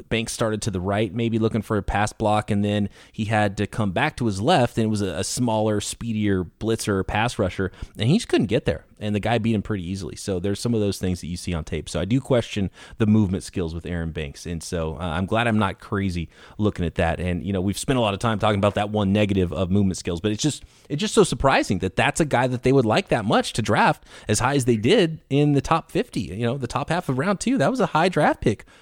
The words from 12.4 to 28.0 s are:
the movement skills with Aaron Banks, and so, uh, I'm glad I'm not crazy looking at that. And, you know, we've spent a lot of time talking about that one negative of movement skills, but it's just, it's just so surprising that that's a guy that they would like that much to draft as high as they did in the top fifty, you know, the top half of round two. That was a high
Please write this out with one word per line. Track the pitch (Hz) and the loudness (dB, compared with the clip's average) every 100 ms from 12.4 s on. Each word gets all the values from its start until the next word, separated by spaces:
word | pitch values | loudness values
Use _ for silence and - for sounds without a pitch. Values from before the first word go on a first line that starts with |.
| - 104 95 - - - | 0 -4 -4 -6 -20 -2
the | 107 | 4
movement | 107 95 87 | 4 4 0
skills | - 98 85 | -6 -6 -6
with | 85 | -6
Aaron | 80 87 82 | -6 -6 -4
Banks, | 80 73 - 82 | -6 -8 -10 -10
and | 85 | -8
so, | - 85 80 76 | -6 -4 -4 -4
uh, | |
I'm | 87 80 92 | -6 -4 -2
glad | 110 120 | 0 0
I'm | 110 | 2
not | 95 82 | 0 -2
crazy | - 101 98 87 80 - - - | -4 -2 -2 -2 -8 -12 -20 -2
looking | 104 - 85 | -2 0 -4
at | |
that. | - 82 82 | 0 -2 0
And, | 90 87 | -2 -2
you | 82 | -2
know, | 95 | -2
we've | 98 92 | -2 -2
spent | - 131 | -2 0
a | |
lot | 107 | 0
of | 98 | 0
time | 117 104 | -2 0
talking | 110 101 | 2 2
about | 101 101 | 2 2
that | 104 | -2
one | 104 98 | 0 2
negative | 104 104 95 87 | 4 4 2 2
of | 76 90 | 0 2
movement | 101 95 85 | 4 2 0
skills, | - 85 | -4 -2
but | 107 | -2
it's | 107 | 0
just, | 151 - - - - | -2 -2 -12 -20 -8
it's | 151 | -4
just | 208 | 0
so | 240 | 4
surprising | 180 135 139 226 302 92 | 4 4 2 2 2 0
that | 95 - | 0 0
that's | 123 - | 0 2
a | |
guy | 151 123 127 | 0 2 0
that | 123 | 2
they | 131 | 4
would | 135 110 | 4 4
like | 143 - | 2 2
that | 131 | -2
much | 104 220 - | 2 0 0
to | - | -4
draft | 110 135 214 - - - - | 0 4 4 0 -8 -16 -2
as | 107 | 0
high | 123 | 2
as | 143 | 2
they | 123 113 | 2 2
did | 117 226 165 156 - | 4 4 2 -2 -2
in | 139 147 | 2 4
the | 139 | 2
top | - 165 - | 2 0 0
fifty, | 170 254 - | -4 -4 -6
you | 82 98 120 | -6 -2 -2
know, | 139 | -2
the | 120 | -4
top | 127 143 | -4 -2
half | 170 - | -4 -2
of | 127 | -2
round | 180 190 | 0 0
two. | 226 262 | 0 2
That | 147 | 2
was | 254 | 2
a | 180 | 0
high | 156 | 2